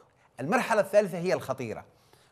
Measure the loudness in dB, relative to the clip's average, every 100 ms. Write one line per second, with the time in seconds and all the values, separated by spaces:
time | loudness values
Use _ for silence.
0 | _ _ _ -10 -2 -2 0 2 4 4
1 | 2 0 -2 -2 -2 -6 -6 -8 -12 _
2 | _ _ _